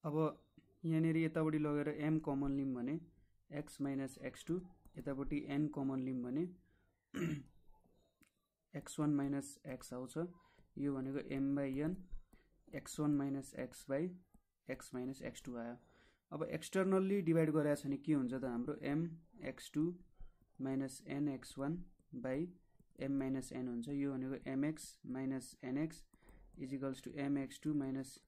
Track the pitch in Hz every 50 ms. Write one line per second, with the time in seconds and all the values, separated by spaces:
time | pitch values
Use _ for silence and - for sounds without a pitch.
0 | - 156 147 156 160 151 - - - _ _ - _ _ _ _ - 165 160 156
1 | 160 160 160 165 160 160 160 165 160 156 156 151 151 151 147 147 143 151 147 151
2 | 147 156 156 160 156 151 139 139 143 139 139 139 135 135 127 123 120 131 151 170
3 | 165 - - - - _ _ _ _ _ 147 147 151 - - - 139 139 139 135
4 | 135 127 - - 139 131 127 - - - 165 185 185 - - - - - - 151
5 | - 147 135 131 139 - 156 143 - - 139 143 151 147 - 143 135 135 135 131
6 | 127 131 131 127 120 123 127 151 175 180 180 - _ _ _ _ _ _ _ _
7 | _ _ - 185 170 165 156 139 135 - - - - - - - _ _ _ _
8 | _ _ _ _ - _ _ _ _ _ _ _ _ _ - 147 - - - -
9 | 151 151 147 143 139 139 143 139 139 - - - - 147 127 127 - - 123 123
10 | 131 123 - 156 170 175 175 - - - _ - - _ _ - 139 143 139 135
11 | 135 135 135 139 - - 139 135 139 139 139 143 139 135 135 135 147 160 185 -
12 | - - - - - _ - - - _ _ _ _ - - 143 - - - -
13 | 151 147 147 143 139 139 135 139 131 - - - 127 123 - - - - 135 143
14 | 165 185 180 180 - _ _ - _ _ _ _ _ - 131 - - - - 127
15 | 127 135 135 - - - 120 - - - 123 120 117 117 120 - - - - -
16 | - - _ _ _ _ - 147 156 - - 156 - - - 190 190 190 190 190
17 | 190 190 202 202 175 160 160 165 160 156 151 156 147 147 147 143 - 139 139 139
18 | - 160 151 143 127 120 127 131 123 127 120 120 123 143 147 - - 139 143 156
19 | 165 170 160 - - - - - - - 131 - - - - 147 156 175 180 180
20 | - - - - - - - _ - _ _ - 131 135 135 135 135 131 - -
21 | - - 139 143 147 147 135 131 - - - 135 139 147 170 180 175 - - _
22 | _ _ 147 123 120 131 131 143 170 180 180 - _ _ _ _ - _ _ -
23 | 131 135 139 139 131 131 135 135 131 - - 127 127 127 120 120 117 143 143 139
24 | 139 139 135 127 131 131 135 - - 135 135 135 143 151 156 - - - - _
25 | - - 127 131 135 135 135 131 - - - _ - 127 127 143 156 165 165 -
26 | - _ - _ - - - - - - - - 135 131 139 135 139 135 131 127
27 | - - - 143 139 139 143 139 135 131 - - - 151 151 147 135 135 131 135
28 | 131 - - - _